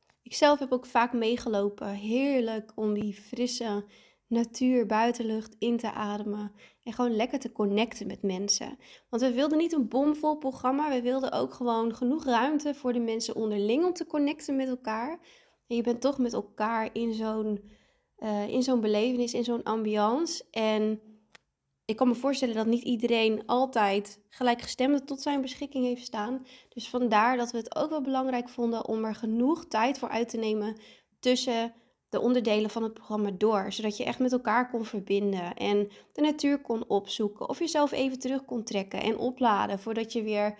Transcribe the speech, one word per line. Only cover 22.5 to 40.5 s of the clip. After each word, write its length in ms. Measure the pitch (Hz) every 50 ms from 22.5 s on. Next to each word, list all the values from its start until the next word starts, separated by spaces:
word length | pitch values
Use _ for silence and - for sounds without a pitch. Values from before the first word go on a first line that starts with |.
| 220
dat 100 | 214 220
niet 180 | 226 233 240 -
iedereen 600 | - 247 220 240 240 240 226 226 220 220 214 -
altijd 760 | - - 247 262 262 262 233 208 196 196 202 202 - - - _ _
gelijkgestemden 760 | - - 254 247 240 240 - - - - 254 269 285 277 277
tot 160 | - 277 269
zijn 200 | - 302 285 277
beschikking 440 | 262 262 - - 285 269 - 269 254
heeft 200 | 247 247 247 -
staan. 400 | - - 220 208 226 254 262 - - - - - _
Dus 200 | - 240 220 -
vandaar 480 | - 247 247 233 220 208 214 240 262 247
dat 140 | 240 233
we 60 | 240 233
het 180 | 226 - -
ook 140 | - 285 311
wel 120 | 311 302
belangrijk 480 | 269 269 262 262 262 262 254 240 247 247
vonden 380 | - - 240 233 233 226 - -
om 180 | 226 220 220
er 100 | 220 214
genoeg 500 | - - 220 220 233 240 269 339 339 -
tijd 320 | - - 220 220 262 277 -
voor 120 | - 226
uit 200 | - 226 233 226
te 80 | - 226
nemen 400 | 220 214 214 214 208 214 220 - - - - - _ _ _ _
tussen 540 | - 247 254 247 - 262 233 226 226 233 233 _ _ _ _ _ _ - -
de 60 | -
onderdelen 480 | - 240 254 254 220 226 208 214 214 214
van 140 | - 226 226
het 100 | 220 220
programma 380 | - - - 214 208 208 202
door. 400 | 190 180 208 220 214 196 190 208
Zodat 260 | 190 - 214 214 208 -
je 60 | -
echt 160 | - 240 -
met 120 | 254 254
elkaar 380 | 254 247 254 233 214 240 247 247
kon 160 | 247 233 220
verbinden 680 | 214 - 208 190 - 196 202 202 202 196 190 175 175 -
en 360 | - - 202 208 202 202 208 - - - _ -
de 80 | -
natuur 400 | 294 302 294 302 - 285 285 277
kon 260 | 277 - 233 226 247 -
opzoeken. 640 | - 202 196 - - - 220 202 208 - - -
Of 100 | 262 -
jezelf 320 | 339 311 - 302 294 285
even 280 | 302 294 269 269 262 254
terug 260 | - 254 269 269 269
kon 180 | - 254 240 214
trekken 380 | - 247 196 190 196 - 196
en 160 | - 214 226 -
opladen 600 | - 254 247 - 254 233 208 196 208 202 202 190
voordat 340 | 196 226 220 220 226 226 -
je 100 | 233 214
weer 340 | 214 214 208 208 208